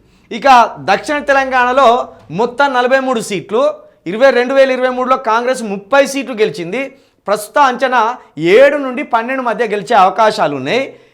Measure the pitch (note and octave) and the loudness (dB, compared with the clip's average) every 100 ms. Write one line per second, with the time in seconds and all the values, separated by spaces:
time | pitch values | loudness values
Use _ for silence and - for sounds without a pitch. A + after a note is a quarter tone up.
0 | _ _ - A3 B3+ B3 A3 - C#3 G3+ | _ _ -14 -2 4 4 4 -2 -4 -4
1 | - D4 C#4+ C4+ C4 B3+ B3 B3+ B3+ A#3+ | -2 -4 0 0 0 0 0 2 4 2
2 | - - - D#3+ A#3+ A#3+ C#4 B3+ B3 C4+ | -2 -12 -10 -4 -4 0 0 0 0 0
3 | C4 A#3+ - G3 - G#3+ D4 D4 - _ | 0 -4 -4 -8 -4 -2 -2 -4 -12 _
4 | D#3+ G#3+ C4+ A#3+ B3 C4+ C4+ B3+ B3+ B3 | -10 0 2 2 2 2 2 2 -2 -2
5 | B3+ B3+ B3 A3+ A#3+ B3+ A3+ G3 - C#4 | -2 -2 0 -2 -2 -4 -6 -8 0 2
6 | C#4 C#4 A#3+ A3+ G#3+ - E3+ A3+ C4+ C4 | 2 -2 -6 -2 -2 -2 -8 -8 -8 -12
7 | _ _ - G#3 - D4 C4+ A#3+ B3+ B3 | _ _ -4 -4 -2 0 2 2 0 0
8 | A3 B3 - - E3 G#3 C#4 D4 C4 B3 | -2 -4 -12 -4 2 6 6 2 -4 -8
9 | - A3+ A#3 C4+ B3 G#3 A#3 G3+ F#3 A3+ | -4 -4 -4 -4 -4 -4 -4 -4 0 2
10 | F#3+ F#3+ A3 G#3+ E3 C#3+ C3 A3+ C4+ - | 4 4 0 2 -2 -2 -4 -4 -4 -10
11 | _ | _